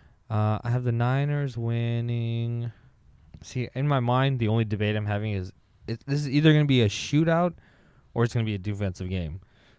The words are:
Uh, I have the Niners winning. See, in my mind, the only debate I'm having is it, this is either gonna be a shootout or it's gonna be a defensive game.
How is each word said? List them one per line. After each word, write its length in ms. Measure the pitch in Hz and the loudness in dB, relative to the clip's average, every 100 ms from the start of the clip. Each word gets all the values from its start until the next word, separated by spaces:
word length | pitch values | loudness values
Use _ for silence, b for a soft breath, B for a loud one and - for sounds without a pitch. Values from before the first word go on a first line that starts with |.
| b b - | b b -4
Uh, 300 | 107 107 107 | 0 0 0
I 80 | 120 | -2
have 140 | 123 | -2
the 80 | 123 | 0
Niners 640 | 117 120 135 143 143 143 117 | 0 0 0 0 -2 -4 -4
winning. 1160 | 117 117 117 117 117 117 113 117 117 117 117 b b b _ - - - | -2 -2 -2 -2 -2 -2 -2 -2 -2 -4 -6 b b b _ -20 -20 -20
See, 260 | - 127 117 | -10 -6 -6
in 120 | 131 147 | -2 0
my 140 | 139 | 2
mind, 380 | 120 123 135 127 | 2 2 2 2
the 100 | 110 | 2
only 160 | 113 | 2
debate 320 | 110 104 104 107 | 0 0 0 0
I'm 100 | 104 | -2
having 260 | 104 107 | -2 -2
is 200 | 101 92 - _ _ - | -4 -6 -12 _ _ -10
it, 160 | 117 - | -8 -4
this 140 | 143 | -4
is 80 | 143 | 0
either 240 | 143 156 | 4 6
gonna 120 | 151 | 6
be 180 | 147 127 | 6 4
a 60 | 107 | 4
shootout 640 | - - 147 165 165 180 - b b b b b | 0 0 2 2 2 0 -4 b b b b b
or 100 | - | -2
it's 80 | 120 | 0
gonna 120 | 123 110 | 0 -2
be 80 | |
a 40 | 101 | -4
defensive 500 | 95 101 101 92 92 | -4 -4 -4 -4 -4
game. 320 | 92 82 92 b b b | -4 -4 -8 b b b